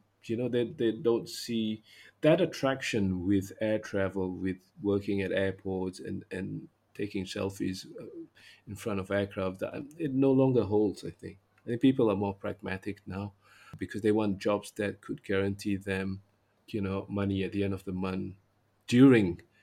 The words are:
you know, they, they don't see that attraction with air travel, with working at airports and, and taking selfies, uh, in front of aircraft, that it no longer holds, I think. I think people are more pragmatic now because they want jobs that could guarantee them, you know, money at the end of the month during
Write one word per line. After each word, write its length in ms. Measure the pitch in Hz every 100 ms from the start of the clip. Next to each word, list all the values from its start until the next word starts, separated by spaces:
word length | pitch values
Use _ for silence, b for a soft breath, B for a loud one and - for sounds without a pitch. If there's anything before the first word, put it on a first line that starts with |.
| _ _
you 120 | - 113
know, 120 | 123
they, 160 | 120
they 280 | 120 - 117
don't 360 | 110 117 117 -
see 540 | - - 117 110 110 b b b b
that 200 | 151 170
attraction 840 | 165 - 135 135 - 117 98 90 87
with 260 | 101 98 -
air 180 | 110 110
travel, 520 | 107 101 95 95 92
with 280 | 90 92 92 _ -
working 400 | 101 101 98 98
at 100 | 95
airports 680 | 92 98 95 98 92 92 92
and, 240 | - 98 -
and 380 | 95 98 104 - _ _
taking 300 | - 104 101
selfies, 600 | 95 104 98 98 101 92 - -
uh, 60 | - 339 330 _ b b -
in 60 |
front 260 | 104 113 101
of 100 | 95
aircraft, 500 | 101 101 104 95 95
that 120 | - - - 165
it 140 | 156
no 200 | 131 135
longer 320 | 135 131 127
holds, 400 | 98 107 107 90
I 60 | -
think. 280 | - 92 92 _ _
I 60 | -
think 100 | 120
people 300 | 135 131 113
are 60 | 95
more 180 | 101
pragmatic 680 | 98 101 98 98 95 - 98 -
now 260 | 95 104 - b b b -
because 240 | 95 107
they 100 | 107
want 260 | 107 107 95
jobs 340 | 107 104 -
that 280 | - 101 -
could 240 | - -
guarantee 520 | - 98 98 101 104 98
them, 440 | 101 95 95 95 - _ _ _ -
you 140 | 110
know, 260 | 95 98 -
money 360 | 101 101 98
at 80 | 92
the 120 | 98
end 80 | 98
of 120 | 98
the 80 | -
month 420 | 92 95 92 98 98 _ _ _ _ -
during 520 | 120 135 120 95 82 - _